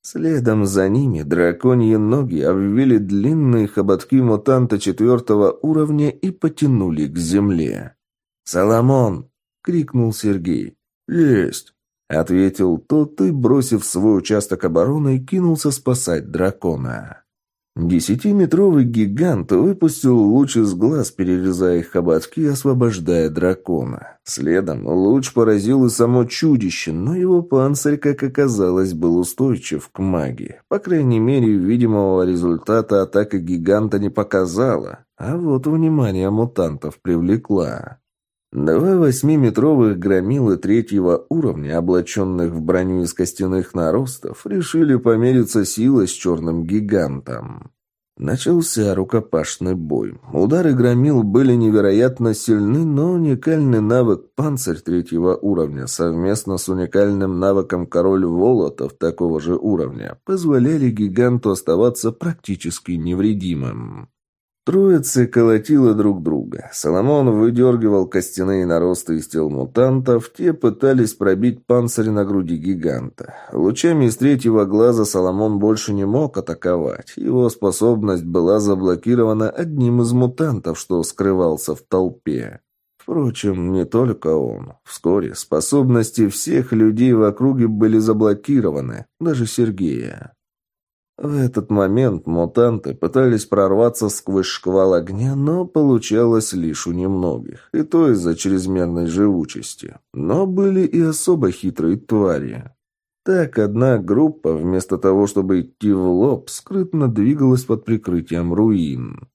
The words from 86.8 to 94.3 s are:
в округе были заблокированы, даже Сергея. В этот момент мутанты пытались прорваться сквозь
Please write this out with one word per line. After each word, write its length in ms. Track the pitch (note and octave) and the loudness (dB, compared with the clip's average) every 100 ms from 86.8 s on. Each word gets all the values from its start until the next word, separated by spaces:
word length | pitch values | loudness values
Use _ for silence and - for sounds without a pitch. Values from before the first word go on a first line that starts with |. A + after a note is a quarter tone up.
| A2 G#2+ B2+ | 2 4 2
в 80 | A2+ | 4
округе 460 | G#2+ G2+ C3 C3+ A2+ | 2 2 0 2 0
были 320 | G#2 A2 A2 | 2 2 2
заблокированы, 1080 | A2 G#2+ G#2+ G#2 - C#3 G#2 C#2+ B1+ A1+ - _ | 2 2 2 0 0 0 0 -4 -8 -12 -16 _
даже 260 | E3+ C3 A2+ | -4 -2 -2
Сергея. 920 | - A2+ F#2+ E2+ B1 A1+ - - _ _ _ _ _ _ _ _ - | 0 -2 0 -4 -4 -8 -14 -20 _ _ _ _ _ _ _ _ -10
В 160 | D3 | -4
этот 380 | C#3+ B2+ A2 - | 0 0 -2 0
момент 560 | G#2 F#2+ A2 C3 F#2 - | 2 2 2 0 -2 -4
мутанты 640 | E2+ E2+ - A#2+ A2 C#2+ | -2 0 2 2 2 -6
пытались 520 | C2+ F2 C3 C3 A2 - | -4 -2 2 2 2 0
прорваться 640 | G2 F#2+ G2 A#2 - G#2+ | 0 2 4 2 0 -4
сквозь 380 | - - | -4 -2